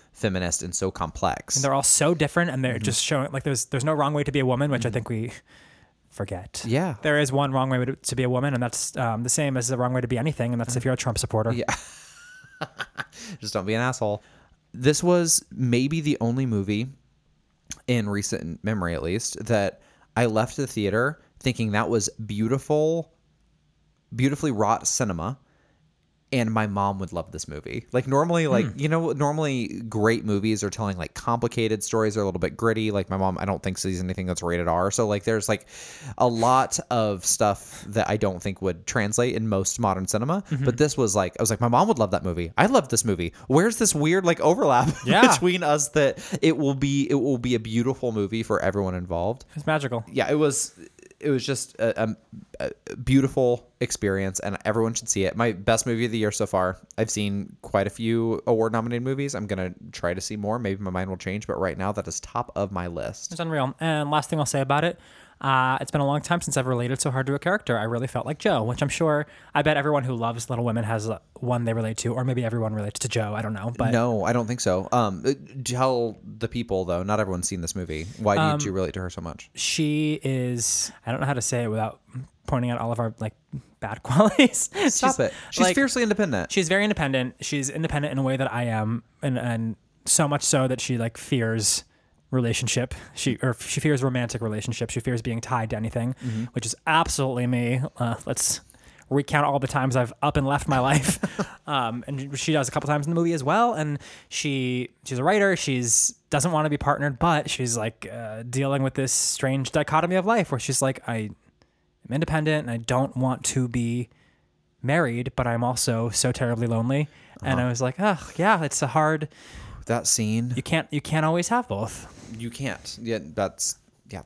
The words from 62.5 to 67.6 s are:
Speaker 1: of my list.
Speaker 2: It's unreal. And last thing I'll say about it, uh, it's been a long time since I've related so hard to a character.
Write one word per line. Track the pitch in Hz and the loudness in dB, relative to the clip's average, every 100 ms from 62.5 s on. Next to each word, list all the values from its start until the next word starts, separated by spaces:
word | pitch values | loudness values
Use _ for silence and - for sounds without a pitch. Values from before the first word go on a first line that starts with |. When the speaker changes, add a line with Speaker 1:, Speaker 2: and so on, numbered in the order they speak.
| - | -4
Speaker 1:
of | 101 | -4
my | 95 87 | -4 -6
list. | 85 - 110 - | -6 -8 -8 -10
Speaker 2:
It's | 170 | -6
unreal. | 165 156 131 - | -4 0 -2 -2
And | 165 151 147 | -2 0 2
last | 151 - | 0 0
thing | 160 | -2
I'll | 139 | 0
say | 139 | 0
about | 135 143 | 2 2
it, | 170 - - - - - | 2 -4 -14 -20 -20 -6
uh, | 135 131 127 135 | 2 4 4 0
it's | 135 | -2
been | 151 | 0
a | 139 | 0
long | 147 | 0
time | - 175 | 0 -2
since | - 139 | 0 0
I've | 127 | 0
related | 123 120 131 | 0 0 -2
so | 151 | 0
hard | 131 131 | 0 0
to | |
a | 143 | -2
character. | 175 208 | 0 -2